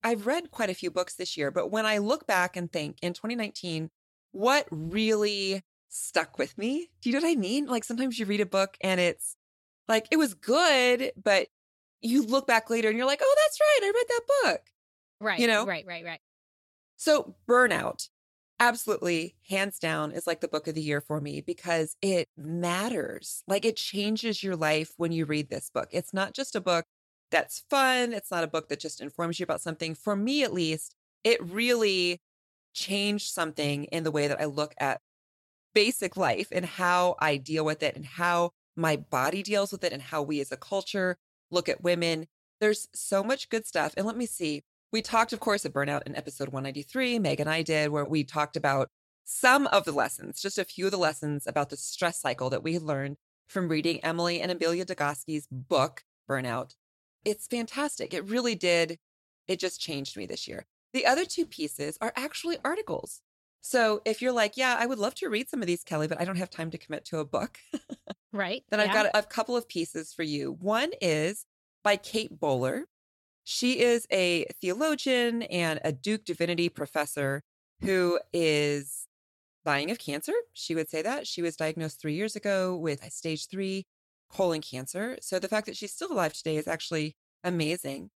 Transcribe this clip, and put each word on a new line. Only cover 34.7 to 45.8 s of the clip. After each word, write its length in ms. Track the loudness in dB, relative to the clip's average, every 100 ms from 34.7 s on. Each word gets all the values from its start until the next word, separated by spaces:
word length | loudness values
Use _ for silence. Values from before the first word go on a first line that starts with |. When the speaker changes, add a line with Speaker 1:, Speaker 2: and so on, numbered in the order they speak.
| -2
Speaker 1:
at 220 | -2 -2 _ _ _ _ _ _ _
basic 420 | 4 4 2 -4 0
life 320 | 2 2 0
and 140 | -4
how 520 | -4 -2 2 4 4 4
I 160 | 2 0
deal 280 | 0 -2
with 180 | 0 0
it 120 | -2
and 100 | -2
how 460 | -12 -2 2 2 2 _ _ -2
my 200 | 0 0
body 460 | 0 0 0 0
deals 280 | -2 0 0
with 140 | -2
it 80 | -4
and 100 | -4
how 200 | -6 -4
we 180 | -2 -2
as 100 | -4
a 60 | -8
culture 600 | -4 -4 -2 -2 -2 -2 _ _ _
look 180 | -2 0
at 140 | -2
women. 440 | 0 2 2 0 -4 _ _ _
There's 280 | 0 0 -4
so 280 | -10 -2 0
much 260 | 0 -2 -2
good 180 | -4 -2
stuff. 280 | -2 -2 -2
And 100 | -4
let 100 | -2
me 100 | -6
see. 380 | -4 -4 -4 -8 _ _
We 100 | -4
talked, 300 | 0 2 2
of 60 | 0
course, 260 | 0 0
at 80 | 0
Burnout 300 | -2